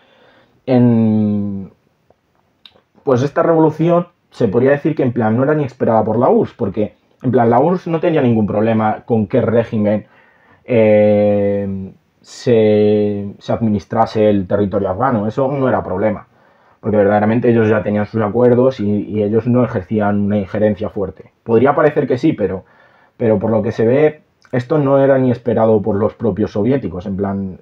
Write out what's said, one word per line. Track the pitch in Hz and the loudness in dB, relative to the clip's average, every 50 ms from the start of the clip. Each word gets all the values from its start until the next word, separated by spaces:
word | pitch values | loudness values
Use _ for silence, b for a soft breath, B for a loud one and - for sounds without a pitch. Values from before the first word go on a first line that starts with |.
| b b b b b b b b b b b b _ - 131 | b b b b b b b b b b b b _ 0 2
en, | 123 123 120 117 113 113 110 107 107 107 104 104 104 101 101 98 98 95 - - _ _ _ _ _ _ _ _ _ _ _ _ _ _ _ _ _ - - _ _ _ _ _ _ - | 4 4 4 4 2 2 2 2 2 0 0 -2 -2 -4 -6 -8 -10 -12 -14 -18 _ _ _ _ _ _ _ _ _ _ _ _ _ _ _ _ _ -20 -20 _ _ _ _ _ _ -2
pues | 139 131 117 139 | 0 0 0 0
esta | 143 - 170 | 0 0 0
revolución | 165 165 165 160 160 151 156 - 160 170 170 175 175 - _ _ _ _ | 0 2 2 2 2 2 2 0 0 2 2 0 0 -4 _ _ _ _
se | _ - 123 104 | _ -2 -2 0
podría | 95 120 131 135 | 0 2 2 2
decir | 143 147 - 160 151 | 2 2 0 -2 -2
que | - 143 | -2 -2
en | 127 120 | -2 -2
plan | 123 113 110 113 | -2 0 0 0
no | 123 135 | 0 0
era | 147 156 | 0 0
ni | 156 143 | 0 -2
esperada | 120 - - 120 117 113 110 104 | -4 -6 -4 -2 0 2 0 0
por | 110 110 117 | 0 0 0
la | 123 170 | 2 2
urss, | 220 226 139 - - | 2 2 0 -2 -6
porque | - 120 101 90 104 107 101 - _ _ _ _ _ - | -6 -6 -6 -4 -4 -4 -6 -6 _ _ _ _ _ -4
en | 127 | 0
plan | 113 123 117 117 | 0 2 2 2
la | 120 127 | 2 2
urss | 143 175 190 175 - 175 | 2 2 0 -2 -4 -4
no | 165 160 | -4 -2
tenía | 165 175 160 156 | 0 0 0 2
ningún | 131 120 113 110 107 | 2 2 2 2 0
problema | 95 101 104 110 113 113 110 110 107 104 - - | 0 0 0 0 0 0 0 0 -2 -2 -4 -4
con | - 120 110 104 - | -2 -2 -2 0 0
qué | - 127 | 0 0
régimen, | 107 104 110 120 113 - 117 110 104 104 107 104 - b b b b b b b b b b b b | 0 0 0 0 0 0 -2 -2 0 0 -2 -2 -4 b b b b b b b b b b b b
eh, | - 127 113 110 107 107 104 104 104 104 104 104 104 104 104 101 101 101 101 101 98 98 95 95 95 - _ _ _ _ _ | -2 2 2 4 4 4 4 4 4 4 2 2 2 0 0 0 -2 -2 -4 -4 -6 -8 -8 -10 -12 -16 _ _ _ _ _
se, | _ - - - - 127 120 113 107 107 104 104 107 104 104 104 104 104 104 101 101 101 92 - | _ -20 -20 -6 -2 2 4 4 4 4 4 4 4 4 2 2 0 -2 -4 -6 -8 -10 -14 -12
se | - - | -8 -6
administrase | 117 110 117 110 104 101 - - - 117 113 - - 110 107 107 | -4 -2 -2 -2 -2 -2 -4 -4 -2 -2 -2 0 0 2 2 2
el | 101 101 92 | 2 2 0
territorio | 90 101 101 101 95 101 98 98 92 | -2 -2 -2 0 0 -2 -2 -2 -4
afgano, | 92 101 127 147 123 104 101 113 | -2 -2 -2 -2 0 -2 -2 -2
eso | - 147 135 135 | -2 -2 -2 -2
no | 147 139 135 120 | -2 -2 -2 0
era | 104 101 | -2 -2
problema, | - 98 92 98 110 107 101 87 - _ b b b b b b b b b b | -4 -4 -4 -4 -2 -2 -4 -6 -10 _ b b b b b b b b b b
porque | b 110 104 104 | b -2 0 2
verdaderamente | 98 98 104 104 104 110 113 120 123 123 | 2 2 2 2 2 0 0 0 2 2
ellos | 117 113 110 107 | 2 2 2 2
ya | 110 110 | 2 0
tenían | - 107 104 104 104 | 0 -2 -2 -2 -2
sus | - - 113 | -4 -4 -4
acuerdos | 110 101 98 120 123 120 120 120 127 135 127 - | -4 -2 0 2 2 4 4 4 2 0 0 -2
y, | 104 104 104 101 - - | -4 -4 -2 -4 -4 -4
y | 98 107 104 | -4 -4 -2
ellos | 104 110 113 - 123 | -2 -2 -2 0 0
no | 120 123 120 | 0 0 0
ejercían | - 117 104 92 - 113 107 101 101 104 101 | -2 -4 -6 -6 -4 -4 -2 -2 0 -2 -2
una | 101 101 104 104 | -2 -2 -2 -2
injerencia | 98 - - 104 107 107 104 - 107 101 | -4 -4 -2 0 0 0 0 -2 -6 -8
fuerte. | - 107 98 92 - - - _ _ _ _ | -6 -6 -8 -8 -8 -12 -20 _ _ _ _
Podría | 113 113 113 123 139 143 | 0 2 2 4 2 2
parecer | 156 151 147 - 156 135 127 | 2 2 2 2 0 -2 -2
que | 135 120 | -2 -2
sí, | - 160 - | 0 -2 -2
pero, | - 104 90 92 95 - b b b b b b b b b b b | -2 -2 -4 -4 -6 -12 b b b b b b b b b b b
pero | 120 113 110 98 | -2 0 0 0
por | 113 110 | 0 0
lo | 113 107 101 | 0 -2 -2
que | 113 | -2
se | 104 - 113 | -2 0 0
ve, | 113 127 143 156 151 151 - _ _ _ _ _ _ | 2 2 2 2 0 0 -4 _ _ _ _ _ _
esto | - 127 123 - 160 151 | -6 -6 -4 -2 -2 0
no | 143 135 139 139 139 | 0 2 2 4 4
era | 139 135 131 | 4 2 2
ni | 127 127 | 2 0
esperado | 120 - - 123 110 110 113 113 110 104 | -2 -2 -2 -4 -2 0 2 2 2 2
por | 95 110 101 | 0 0 -2
los | 101 110 - - | -2 -2 -2 -4
propios | - 113 110 92 104 107 92 | -4 -4 -4 -2 -2 -4 -4
soviéticos, | - 107 104 123 143 135 110 92 80 90 87 101 | -2 -2 -2 0 0 -2 -4 -6 -10 -10 -10 -8
en | 98 92 | -6 -6
plan, | 98 98 98 98 98 95 87 - | -4 -4 -4 -6 -8 -8 -10 -12